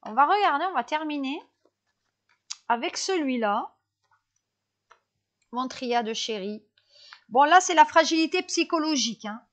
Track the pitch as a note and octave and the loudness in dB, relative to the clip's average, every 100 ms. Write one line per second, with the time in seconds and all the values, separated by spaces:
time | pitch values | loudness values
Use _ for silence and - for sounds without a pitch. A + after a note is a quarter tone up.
0 | - A3 C#4+ G4+ G4 C#4+ F4+ E4 A#3 D4+ | -6 0 2 4 2 0 -2 -4 -4 -6
1 | D#4 D4 C4 D4+ - _ _ _ _ _ | -4 -6 -6 -8 -12 _ _ _ _ _
2 | _ _ _ _ _ - _ A#3 D4+ - | _ _ _ _ _ -18 _ -4 -2 -6
3 | - F#4+ C#4 B3+ G#3+ G#3 F4 _ _ _ | -4 -2 -2 -2 -2 -2 -6 _ _ _
4 | _ _ _ _ _ _ _ _ _ _ | _ _ _ _ _ _ _ _ _ _
5 | _ _ _ _ _ A#3+ B3+ - B3+ A#3+ | _ _ _ _ _ -8 -8 -6 -4 -2
6 | A3 A3 - G#3+ F#3+ G#3+ _ _ _ _ | -2 -6 -6 -6 -8 -10 _ _ _ _
7 | - - _ A3+ D4 F4+ F#4 E4 D4+ E4 | -20 -20 _ 2 6 6 6 4 6 6
8 | D#4+ D#4+ D#4+ F#4 F4+ - D#4+ E4 D#4 D4+ | 4 2 0 -2 -4 -4 -2 0 0 -2
9 | A3+ G#3 G#3+ A3 _ | -2 -6 -12 -14 _